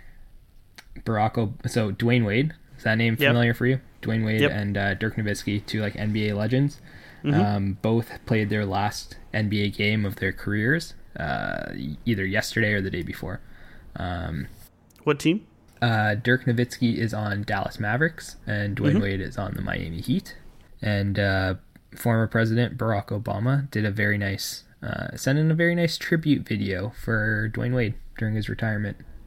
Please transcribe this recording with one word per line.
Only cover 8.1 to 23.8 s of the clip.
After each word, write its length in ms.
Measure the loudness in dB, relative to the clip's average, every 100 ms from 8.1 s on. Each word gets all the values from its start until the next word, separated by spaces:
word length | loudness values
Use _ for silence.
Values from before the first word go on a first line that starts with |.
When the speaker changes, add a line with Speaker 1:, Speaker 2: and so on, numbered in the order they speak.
| -8 -2
Speaker 1:
played 240 | 0 2
their 160 | 0 0
last 520 | 0 0 -4 -12 -16 -6
N 160 | -2 0
B 120 | 2
A 60 | 0
game 360 | 0 2 2 0
of 120 | -2
their 140 | -4
careers, 640 | -2 -2 0 2 0 -2 -14 -14 -8
uh, 460 | -4 -2 -2 -4 -6
y-, 240 | -8 -8 -4 -2
either 200 | 0 0
yesterday 480 | 0 0 0 2
or 80 | 2
the 80 | 0
day 120 | -4
before. 380 | -6 -8 -8 -8 -12 -20 -20 -20 -14 -8
Um, 520 | -6 -4 -4 -6 -8 -12 -20 _ _ -6
Speaker 2:
What 160 | -2 2
team? 260 | 2 2 -2 -20 _ -2
Speaker 1:
Uh, 340 | 2 2 2 2
Dirk 280 | 2 2 4
Nowitzki 520 | 2 0 0 0 2
is 160 | 0
on 300 | -2 -2 -2
Dallas 360 | -2 -2 -2 -4
Mavericks, 560 | -2 2 0 -2 -16 -12 -4
and 300 | -2 -2 2
Dwayne 180 | 4
Speaker 2:
Mm-hmm. 80 | 4
Speaker 1:
Wade 200 | 2 -2
is 160 | -4 -6
on 160 | -6
the 80 | -4
Miami 400 | -4 -4 -4 -6
Heat. 340 | 0 -2 -2 -16 -18 -20 -20 -6
And, 360 | -2 0 0 0
uh, 360 | 2 2 0 -2 -8 -20 -20 -2
former 320 | 2 2 2
President 500 | 2 2 2 0 0
Barack 300 | 0 0 -2
Obama 640 | -4 -2 0 2 2 0
did 140 | 0